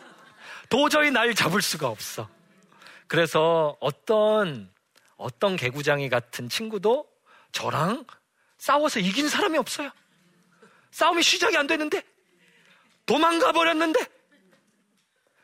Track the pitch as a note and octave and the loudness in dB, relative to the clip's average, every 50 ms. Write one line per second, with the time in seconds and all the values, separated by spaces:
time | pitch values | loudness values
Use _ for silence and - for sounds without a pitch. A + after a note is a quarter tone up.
0 | - - - - - - - - - - - - - - - C4 C#4+ D4 D4+ D4+ | -20 -20 -20 -20 -20 -20 -20 -20 -20 -20 -20 -20 -4 0 2 2 2 4 4 2
1 | D4 D4 C4+ A3+ A3+ A#3+ A3 - - D#3+ F3 G3+ - - - D#3 D3 B2 A2 G2+ | 2 2 2 2 2 2 0 0 0 0 0 0 0 -2 -2 -4 -4 -4 -4 -6
2 | - - - - A2 - _ _ _ _ _ _ _ _ _ _ - - - - | -10 -12 -12 -12 -12 -14 _ _ _ _ _ _ _ _ _ _ -20 -20 -20 -20
3 | - - - D#3+ E3+ D#3 - D#3+ D#3 E3 E3 E3 D#3 D3 C#3 - A#2 D3 D3 - | -10 -2 0 0 0 2 2 2 4 4 4 2 2 0 -2 -2 -4 -6 -6 -4
4 | _ - A3 G#3+ G#3+ G#3+ G#3+ G#3+ G#3 E3+ C#3 A2+ G2 F#2 _ _ _ _ _ _ | _ 0 2 2 4 4 4 2 0 0 -4 -8 -12 -16 _ _ _ _ _ _
5 | _ _ _ - - B2 - _ - G3+ F#3 E3 B2 B2 B2 D3 C#3+ D3 C#3+ C#3+ | _ _ _ -12 -12 -12 -6 _ -2 -2 0 -2 -4 -4 -4 -2 -2 0 0 0
6 | C#3 C3 B2 A#2+ A#2 - - - B2 A#2+ - - A3+ A3 G#3+ G3 F3 G#3+ A#3+ D4+ | 0 -2 -2 -2 -2 -4 -8 -12 -10 -8 -8 -8 -6 -8 -6 -2 0 0 0 0
7 | - - _ _ _ _ - - _ _ - - - A#2 A#2 C3 D#3 F#3 A#3 D#4 | -2 -8 _ _ _ _ -20 -20 _ _ -12 -8 -6 -4 -2 -2 -2 -2 -2 -4
8 | B3+ - - - _ _ _ _ _ _ _ _ - - C#4 D4 D4+ D4 - - | -8 -14 -20 -20 _ _ _ _ _ _ _ _ -2 0 2 2 2 0 0 -2
9 | F3+ F#3+ F#3+ C4 D4 D4 - B3 F#4 G4 D#4+ D4 - - - - D4 C4+ - _ | -2 -2 -2 -2 -2 -2 -2 -2 -2 0 0 -2 -2 -4 -6 -8 -8 -10 -12 _
10 | _ _ _ _ _ _ _ _ _ _ _ _ - _ _ _ _ _ - - | _ _ _ _ _ _ _ _ _ _ _ _ -20 _ _ _ _ _ -4 0
11 | D#4 E4 F4+ E4+ D#4 - F#4 F4+ F4 A4+ F4 D4+ C#4+ C#4 E4 D4+ D4+ D4+ G4+ F4 | 0 2 2 2 2 2 2 2 0 0 2 2 0 0 -2 -2 -2 -4 -4 -6
12 | - _ _ _ _ _ _ _ _ _ _ _ _ _ _ _ _ _ _ _ | -6 _ _ _ _ _ _ _ _ _ _ _ _ _ _ _ _ _ _ _
13 | _ - A3 D4 D#4+ E4 E4+ E4 - - D4+ E4 E4 E4 E4+ D#4 E4 E4 D#4 B4 | _ 0 2 2 4 2 4 2 2 2 2 2 2 2 2 0 0 0 0 0
14 | - - _ _ _ _ _ _ _ _ _ _ _ _ _ _ _ _ _ _ | -2 -4 _ _ _ _ _ _ _ _ _ _ _ _ _ _ _ _ _ _
15 | _ _ _ _ _ _ _ _ | _ _ _ _ _ _ _ _